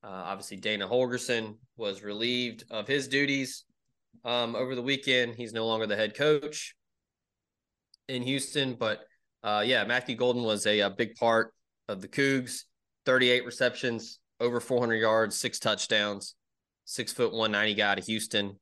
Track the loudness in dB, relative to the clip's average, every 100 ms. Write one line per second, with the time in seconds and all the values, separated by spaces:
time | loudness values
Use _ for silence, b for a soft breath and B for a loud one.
0 | -12 -10 -8 -8 -10 -6 -2 -2 0 2
1 | 2 -2 0 -2 -2 -12 _ -6 -6 -6
2 | -8 -4 -2 0 -4 -8 -10 -8 -2 -2
3 | 0 0 2 0 -2 -8 _ _ _ _
4 | _ _ -4 -2 0 -2 -4 -4 -2 -2
5 | 2 2 2 -4 -8 -2 0 0 0 0
6 | 0 2 2 2 0 -10 -12 -16 _ _
7 | _ _ _ _ _ _ _ _ _ _
8 | -6 -4 -2 -2 -2 -2 -2 0 -2 -2
9 | -8 _ _ _ 0 2 4 2 4 0
10 | -2 0 2 2 0 0 2 4 2 0
11 | -4 0 4 4 2 _ _ _ -10 -10
12 | -6 0 2 2 -2 -10 -14 _ _ _
13 | 2 4 6 4 2 0 0 0 -4 -4
14 | -8 -18 _ _ 0 0 0 0 2 4
15 | 4 4 2 0 -4 -2 -2 0 2 2
16 | 2 -2 -10 -16 _ _ _ _ -12 -8
17 | -8 0 0 2 2 2 2 2 2 2
18 | 0 -4 -2 -2 -2 -6